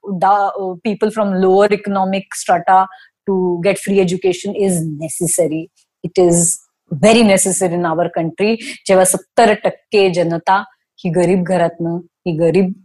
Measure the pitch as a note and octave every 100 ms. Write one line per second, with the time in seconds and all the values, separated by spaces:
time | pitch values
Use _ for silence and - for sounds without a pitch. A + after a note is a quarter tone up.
0 | G3+ F3+ F#3+ G3+ G3 G3+ F#3 F3 A3 G3
1 | G#3+ G#3+ G3+ F#3 F#3 F#3+ G#3 G3+ G#3 G3
2 | F#3+ G3 - - - F3 - F#3+ F#3+ -
3 | _ _ - F#3+ F3+ F3 G3 F#3+ G3+ G3
4 | F#3 F#3 F#3 F3+ G3+ G#3 G3 E3+ D#3+ D3
5 | D#3 - E3+ - D#3 D#3 E3 _ _ _
6 | E3 - F3 E3+ E3+ - _ _ _ D3
7 | G#3 A3+ G#3+ F#3+ G3 F3+ F3+ F3 F3 D#3+
8 | F3 F3 E3 - G#3 A3+ - - - F#3
9 | F#3 F#3+ - - A3 G#3 - - _ G#3
10 | F#3+ F3 E3 E3 F#3+ G3 A3 _ _ _
11 | F#3 E3 E3+ F#3+ F3 F#3 E3+ E3+ E3 F3
12 | - _ F3+ D#3 E3 F3+ F#3 -